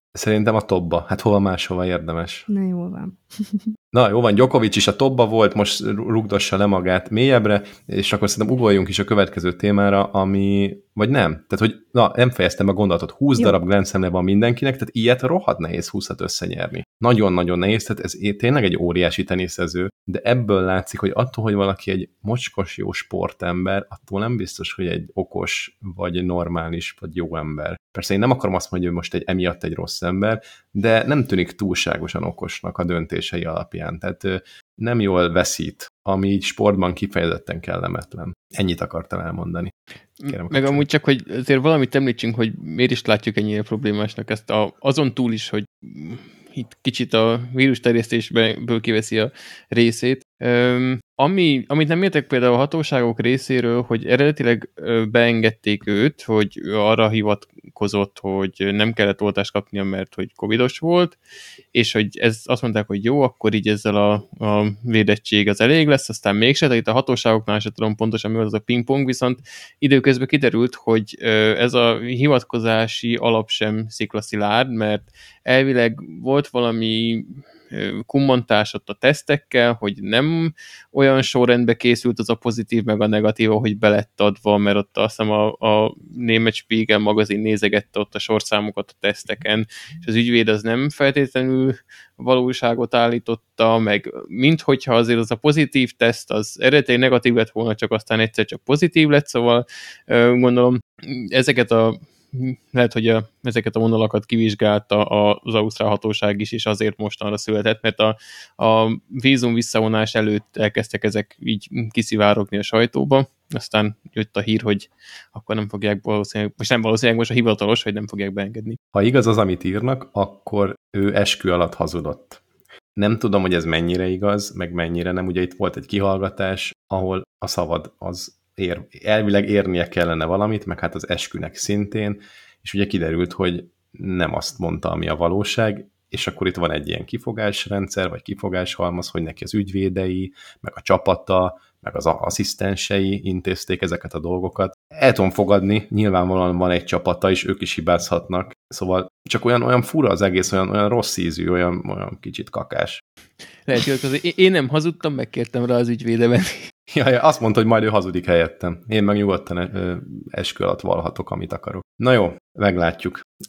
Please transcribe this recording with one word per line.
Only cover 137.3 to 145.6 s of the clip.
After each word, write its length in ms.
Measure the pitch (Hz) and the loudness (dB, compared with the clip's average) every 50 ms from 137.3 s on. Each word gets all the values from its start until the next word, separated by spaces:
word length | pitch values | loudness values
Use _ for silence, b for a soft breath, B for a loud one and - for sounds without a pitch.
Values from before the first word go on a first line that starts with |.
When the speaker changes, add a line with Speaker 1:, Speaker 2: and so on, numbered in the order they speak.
| 107 113 107 104 101 - - - 101 98 98 95 - 98 92 87 | -6 -4 -4 -4 -4 -6 -6 -4 -4 -4 -4 -4 -4 -4 -4 -4
Speaker 1:
vagy 120 | 82 - | -6 -8
kifogáshalmaz, 880 | - - 101 - - 95 90 92 90 - - - 90 87 87 87 85 - | -10 -12 -10 -8 -6 -4 -4 -4 -4 -4 -4 -4 -4 -4 -2 -4 -8 -6
hogy 120 | - 85 82 | -6 -6 -6
neki 200 | 80 80 - - | -6 -8 -12 -12
az 100 | - - | -4 -4
ügyvédei, 800 | 107 101 95 92 98 95 95 90 98 92 92 92 92 95 95 B B B B B B | -4 -2 -2 -2 -2 -2 -2 -2 -2 -4 -4 -4 -6 -6 -8 B B B B B B
meg 140 | - - - | -16 -14 -14
a 60 | - | -12
csapata, 800 | - - 95 87 - 95 90 - - - - 92 92 90 - b b b b _ | 0 0 0 2 4 0 0 0 0 0 2 2 2 0 -4 b b b b _
meg 160 | - - - | -12 -8 -8
az 100 | 87 85 | -2 0
a-, 120 | 82 85 85 | 0 0 0
asszisztensei 960 | 82 87 - - 98 - - - 98 98 98 - - - 101 98 98 95 101 98 87 | -4 -6 -4 -4 -6 -6 -4 -4 -4 -4 -4 -4 -4 -2 -2 0 0 0 -2 -4 -4
intézték 580 | 95 92 90 87 95 92 - - - 92 87 | -4 -6 -4 -4 -4 -6 -6 -4 -6 -4 -4
ezeket 320 | 95 85 85 85 - 82 - | -2 -4 -4 -6 -8 -10 -10
a 60 | 82 | -8
dolgokat. 520 | 78 85 90 92 92 87 - - 95 90 - _ _ | -6 -4 -4 -4 -4 -6 -2 -2 -2 -2 -4 _ _
El 260 | _ - 156 139 131 - | _ -2 2 4 4 4
tudom 160 | - 95 95 | 4 2 0
fogadni, 560 | - - 101 95 101 98 | 2 0 2 4 4 4